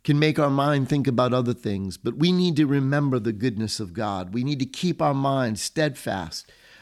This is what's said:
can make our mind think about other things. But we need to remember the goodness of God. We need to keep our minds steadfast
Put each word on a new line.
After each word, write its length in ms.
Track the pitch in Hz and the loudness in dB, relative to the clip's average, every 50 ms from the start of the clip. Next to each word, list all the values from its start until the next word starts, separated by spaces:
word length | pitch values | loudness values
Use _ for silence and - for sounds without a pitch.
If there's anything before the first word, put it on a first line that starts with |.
| - | 0
can 160 | 151 143 147 | 2 2 4
make 180 | 156 156 156 | 4 2 4
our 120 | 160 147 143 | 2 2 2
mind 400 | 139 139 139 147 147 139 127 - | 2 2 2 2 2 2 2 0
think 180 | 151 143 123 | 0 0 2
about 260 | 139 120 120 127 123 123 | 2 2 2 2 2 2
other 200 | 127 123 120 120 | 2 0 0 -2
things. 420 | - - 110 101 95 98 92 - | -4 -4 -4 -4 -4 -4 -6 -8
But 220 | - - 120 - | -6 -6 -4 0
we 160 | 143 165 180 180 | 2 2 4 4
need 240 | 180 180 175 151 | 4 2 2 2
to 100 | 151 151 | 2 2
remember 520 | 135 143 139 135 135 143 147 147 139 131 120 | 2 2 2 2 2 0 2 2 2 0 0
the 120 | 104 117 | 0 -2
goodness 480 | 104 98 127 131 101 107 110 104 - - | -2 -2 -2 -2 -2 -2 -4 -4 -4 -6
of 140 | 107 87 82 | -8 -8 -6
God. 400 | 113 107 104 98 92 92 90 104 | -6 -4 -4 -4 -4 -6 -4 -4
We 100 | 123 123 | -4 -2
need 160 | 147 147 123 | -2 -2 -4
to 60 | 131 | -4
keep 360 | - - - 180 175 160 - | -6 -6 -4 -2 -2 0 2
our 120 | 160 147 139 | 0 0 2
minds 480 | 135 135 139 135 135 127 110 107 95 | 2 0 0 0 0 0 -2 -2 -4
steadfast 880 | - - - 160 156 147 123 - - 120 104 92 80 80 - - - - - _ - - - - | -6 -6 -2 0 0 0 -2 -4 -6 -6 -4 -4 -6 -8 -10 -14 -14 -16 -20 _ -20 -20 -20 -20